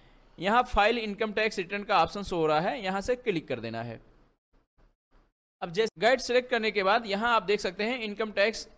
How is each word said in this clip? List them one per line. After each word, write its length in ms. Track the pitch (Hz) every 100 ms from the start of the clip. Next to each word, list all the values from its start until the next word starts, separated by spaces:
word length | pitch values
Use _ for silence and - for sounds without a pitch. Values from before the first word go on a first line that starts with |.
| - - _ -
यहाँ 240 | 185 233
फाइल 340 | 247 220 208 240
इनकम 340 | 220 196 220
टैक्स 260 | 208 214 208
रिटर्न 260 | 175 202
का 120 | 202 190
ऑप्शन 240 | 165 202
शो 140 | 196 180
हो 100 | 156
रहा 140 | 151
है, 220 | 185 277
यहाँ 180 | 190 190
से 140 | 202 247
क्लिक 300 | 240 170 -
कर 120 | 123
देना 220 | 113 113
है। 160 | 120 113 - _ _ _ _ _ _ _ _ _ _ _ _ _ _ -
अब 80 | 185
जैसे 280 | 170 220 -
गाइड 200 | 208 254
सिलेक्ट 300 | 254 247 247
करने 200 | 240 214
के 120 | 202
बाद 240 | 190 226 226
यहाँ 280 | 190 233
आप 80 | 226
देख 180 | 180 208
सकते 240 | 202 175
हैं 140 | 208 254
इनकम 320 | 220 208 220
टैक्स 340 | 202 208 214 -